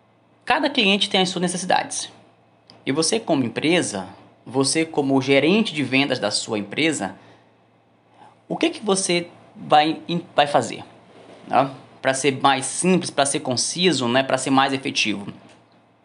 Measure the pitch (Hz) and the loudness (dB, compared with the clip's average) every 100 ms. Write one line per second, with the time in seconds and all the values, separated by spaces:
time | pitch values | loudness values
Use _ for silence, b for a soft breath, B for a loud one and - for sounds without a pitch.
0 | _ _ _ _ - 285 285 269 196 202 | _ _ _ _ -2 0 2 2 2 2
1 | - 196 185 175 180 175 185 - - - | 2 2 0 0 -4 -4 -2 -2 -2 -8
2 | - - _ _ _ _ _ - - 147 | -12 -16 _ _ _ _ _ -10 -4 -2
3 | 160 220 - 147 113 120 143 175 135 101 | 0 -2 0 0 0 -2 0 0 0 -6
4 | 95 - - _ - 127 135 160 160 151 | -10 -16 -20 _ -6 -2 0 0 -2 -2
5 | 135 135 127 139 151 214 220 151 120 131 | 0 0 4 4 4 2 2 -2 0 0
6 | 139 123 104 - - 107 98 - 160 139 | 0 0 -2 -4 -4 -4 -4 -2 0 0
7 | 95 b b b b b _ _ _ _ | -6 b b b b b _ _ _ _
8 | _ b b b - 175 330 - 214 196 | _ b b b -10 -2 -2 -2 -2 0
9 | - 175 170 - - - 139 151 156 156 | 0 -2 -4 -12 -20 -18 2 4 4 -2
10 | - 170 - - 147 143 101 - - - | -4 -6 -2 0 2 2 0 -6 -14 -20
11 | - - - - - 117 139 - - - | -20 -20 -20 -20 -2 0 0 -4 -20 -4
12 | 131 135 143 127 139 131 127 - 180 180 | -2 0 0 2 2 2 -2 -2 2 2
13 | - - 139 143 131 120 - 170 180 131 | 0 0 0 -2 -4 -4 -4 0 0 2
14 | 120 127 135 135 143 135 135 135 139 - | 2 2 2 0 2 2 2 0 -4 -2
15 | 107 101 101 - - - _ _ _ _ | -2 -4 -8 -14 -20 -20 _ _ _ _